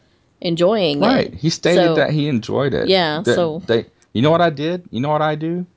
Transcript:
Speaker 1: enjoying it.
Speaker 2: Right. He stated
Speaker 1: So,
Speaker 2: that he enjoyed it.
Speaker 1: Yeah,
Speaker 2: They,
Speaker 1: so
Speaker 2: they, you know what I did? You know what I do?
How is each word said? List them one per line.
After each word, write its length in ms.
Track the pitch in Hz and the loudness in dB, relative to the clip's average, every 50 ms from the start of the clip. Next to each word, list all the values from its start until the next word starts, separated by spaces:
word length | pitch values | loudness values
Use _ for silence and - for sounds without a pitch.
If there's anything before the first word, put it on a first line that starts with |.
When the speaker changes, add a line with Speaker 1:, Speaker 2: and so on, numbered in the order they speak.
| _ _ _ _ _ _ _ - | _ _ _ _ _ _ _ -8
Speaker 1:
enjoying 640 | - 185 170 160 170 180 220 226 190 160 147 143 175 | -6 -4 0 2 2 2 2 2 0 0 0 0 2
it. 20 | |
Speaker 2:
Right. 280 | 220 269 262 - - - | 2 2 2 0 -2 -6
He 160 | - 127 160 | -6 -4 -4
stated 380 | - - - 151 175 180 180 170 | -2 -2 0 2 2 4 4 2
Speaker 1:
So, 80 | 165 | 2
Speaker 2:
that 160 | 156 143 127 | 2 0 0
he 180 | 147 156 143 147 | 0 0 0 0
enjoyed 440 | 147 117 107 - 107 113 131 143 120 | -2 -2 -2 -2 -2 -2 -2 0 -2
it. 140 | - - - | -2 0 2
Speaker 1:
Yeah, 340 | 190 190 175 156 151 156 - | 2 2 0 0 -2 -2 0
Speaker 2:
They, 120 | - - | 0 0
Speaker 1:
so 260 | - 175 165 151 165 - | 2 0 -2 -2 -4 -2
Speaker 2:
they, 220 | - 113 117 - - _ _ _ _ - | -2 0 0 -2 -4 _ _ _ _ -4
you 80 | 104 | 0
know 100 | 120 151 | 2 2
what 100 | 160 165 | 4 4
I 80 | 175 170 | 2 2
did? 360 | 160 139 143 160 175 180 175 - | 0 -2 -4 -4 -4 -6 -8 -8
You 120 | - 107 | -6 -4
know 80 | 127 147 | -2 -2
what 120 | 151 151 | 0 0
I 140 | 156 156 151 | 0 0 -2
do? 300 | 151 156 160 170 180 180 - _ | -2 -4 -4 -4 -6 -8 -10 _